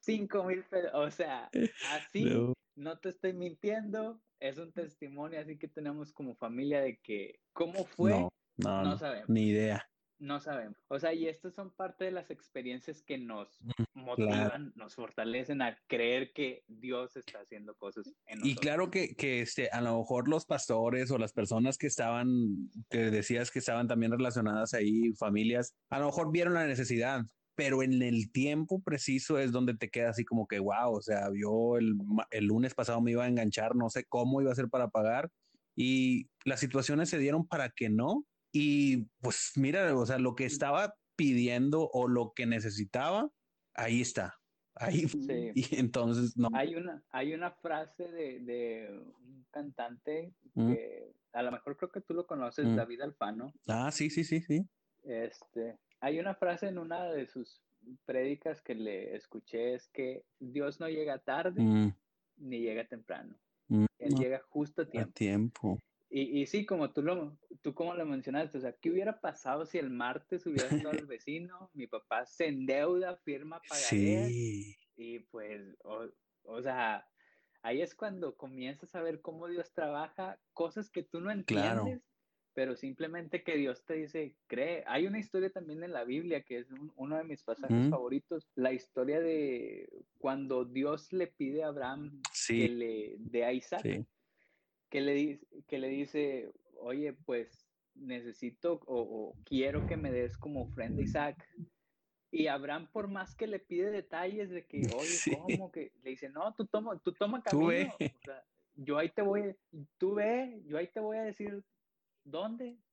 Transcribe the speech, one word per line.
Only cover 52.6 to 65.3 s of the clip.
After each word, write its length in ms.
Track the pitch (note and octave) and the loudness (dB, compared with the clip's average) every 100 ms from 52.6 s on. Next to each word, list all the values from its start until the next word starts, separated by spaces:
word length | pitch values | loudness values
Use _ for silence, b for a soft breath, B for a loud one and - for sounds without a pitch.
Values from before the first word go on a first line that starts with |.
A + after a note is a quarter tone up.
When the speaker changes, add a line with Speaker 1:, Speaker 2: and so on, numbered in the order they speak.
| B2 | 2
Speaker 2:
Mm. 20 | |
Speaker 1:
David 280 | A2+ A#2 A#2+ | 4 2 -4
Alfano. 520 | C#3+ D3+ G#2 A2 B2+ - - | -8 -4 -6 -4 -10 -12 -4
Speaker 2:
Ah, 220 | A2+ C3 | -2 0
sí, 180 | - D3 | 0 -2
sí, 140 | D3 | 0
sí, 180 | D#3+ D#3+ | 0 0
sí. 260 | E3 D3+ F#3+ _ _ _ | 2 0 0 _ _ _
Speaker 1:
Este, 760 | - A2+ A2+ - - A#2 A#2 A2+ _ _ | -8 -4 -4 -6 -12 -6 -6 -8 _ _
hay 180 | C3+ D#3 | -2 -2
una 160 | F#3 | -2
frase 340 | F#3+ F3+ F3 G3+ | 0 0 0 -2
en 100 | F3+ | -4
una 320 | E3 E3+ F3+ | -6 -4 -4
de 160 | D#3 B2+ | -4 -6
sus 360 | - A#2+ - _ _ A#2 B2+ | -10 -12 -14 _ _ -20 -20
prédicas 580 | - C3 C3 D3 D#3+ D3+ | -4 0 0 -2 -4 -6
que 120 | - | -8
le 400 | A2+ A2 G2 G2+ | -4 -4 -4 -6
escuché, 600 | G#2 - A2+ - A#2 A#2+ | -10 -12 -16 -8 -4 -2
es 140 | B2 - | -2 -8
que 380 | - C3 C3 - _ | -6 -6 -6 -14 _
Dios 420 | C3 B2+ C#3+ D3 | -8 -4 -4 -4
no 80 | D#3+ | -6
llega 340 | D#3+ D3+ C3+ | -4 -4 -4
tarde 400 | - C3+ F#3 F3+ | -2 0 0 4
Speaker 2:
Mm. 260 | A2+ G#2+ G#2+ G2 _ _ _ _ | 6 6 4 0 _ _ _ _
Speaker 1:
ni 240 | C#3 B2 | -8 -4
llega 280 | A#2 A2 A#2 | -2 -2 -6
temprano. 520 | A#2 A2 E2 - - _ _ _ | -12 -10 -12 -12 -20 _ _ _
Speaker 2:
Mm. 160 | G#2+ G#2+ _ | 4 4 _
Speaker 1:
Él 180 | C#3+ C#3 | 0 2
Speaker 2:
No. 20 | |
Speaker 1:
llega 220 | B2+ C3 | 2 -2
justo 420 | - D3 D3+ - | -4 -4 -4 -2
a 80 | D#3 | -4
Speaker 2:
A 120 | A#2+ A2+ | -4 -6
Speaker 1:
tiempo. 80 | |
Speaker 2:
tiempo. 640 | - G#2+ | -2 0